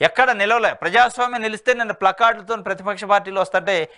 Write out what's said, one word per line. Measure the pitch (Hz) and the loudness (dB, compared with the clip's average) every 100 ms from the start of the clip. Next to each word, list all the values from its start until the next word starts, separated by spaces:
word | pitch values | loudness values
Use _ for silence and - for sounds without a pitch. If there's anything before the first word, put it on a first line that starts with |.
ఎక్కడ | 160 - 254 | 0 4 2
నిలవలే. | 214 202 233 202 | 2 2 2 0
ప్రజాస్వామ్యం | - 165 220 247 - 247 240 | -2 0 2 2 2 -4 -4
నిలిస్తే | 220 214 - | -6 -4 -2
నిన్న | 240 220 | -2 -4
ప్లకార్డులతో | 196 190 185 226 214 196 220 | 0 0 2 2 0 -6 -8
ప్రతిపక్ష | 190 190 196 190 | -6 -6 -6 -8
పార్టీలు | 202 202 190 196 | 0 0 0 -4
వస్తుంటే | 185 185 175 180 156 | -2 -2 0 -2 -4